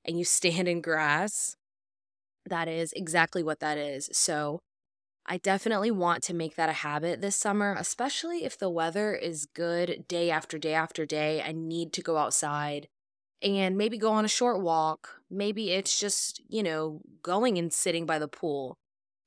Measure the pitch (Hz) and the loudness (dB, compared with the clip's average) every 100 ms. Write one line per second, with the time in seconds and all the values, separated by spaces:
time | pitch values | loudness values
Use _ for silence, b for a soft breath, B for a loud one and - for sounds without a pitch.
0 | - 170 175 - 180 165 175 170 165 156 | -6 -2 2 4 4 4 2 0 0 2
1 | 151 151 208 - - - _ _ _ _ | 4 2 0 -2 -4 -6 _ _ _ _
2 | _ _ _ _ 185 170 165 160 165 - | _ _ _ _ -6 -4 -2 -2 -4 -4
3 | 170 170 165 180 156 151 151 147 147 139 | 2 4 4 2 -2 -2 -2 -2 -2 -6
4 | - - - 151 147 165 _ _ _ _ | -2 0 2 0 -2 -4 _ _ _ _
5 | _ _ - 175 196 190 226 208 220 202 | _ _ -6 -2 0 2 2 2 2 2
6 | 175 170 - 170 160 - 160 156 151 147 | 2 2 0 -2 -4 0 0 0 -2 -2
7 | 165 135 202 196 208 202 202 190 - - | -2 -2 -2 0 0 2 2 0 -4 -4
8 | 262 - 330 349 285 - 190 165 165 190 | -4 -2 -4 -4 -6 -4 -2 0 0 0
9 | 214 190 170 156 - - 170 175 175 - | 0 -2 -4 -6 -8 -4 -2 0 0 -4
10 | - 175 170 156 - 156 156 156 160 - | -4 0 2 0 -2 -6 0 0 0 -2
11 | 156 151 151 156 - 160 160 165 165 - | -2 0 0 0 -2 -6 -4 -4 -4 -4
12 | 170 160 127 - 151 147 147 147 151 _ | 0 2 2 2 0 -2 -2 -4 -8 _
13 | _ _ _ - 202 196 190 190 214 220 | _ _ _ -4 0 2 2 2 0 0
14 | 220 214 214 - 247 202 175 160 156 156 | 2 2 2 2 2 2 2 2 2 0
15 | - - - 190 208 208 202 190 190 - | -8 -20 -10 -4 -2 0 0 0 0 0
16 | 202 - - - - 220 185 156 160 151 | 0 0 -2 -6 -6 -2 0 0 -4 -6
17 | - - - 190 247 180 170 - 185 165 | -14 -12 -2 2 4 2 0 0 0 0
18 | 165 156 151 - 165 139 131 - _ _ | 0 -2 -2 -4 -4 -2 -6 -12 _ _
19 | _ _ | _ _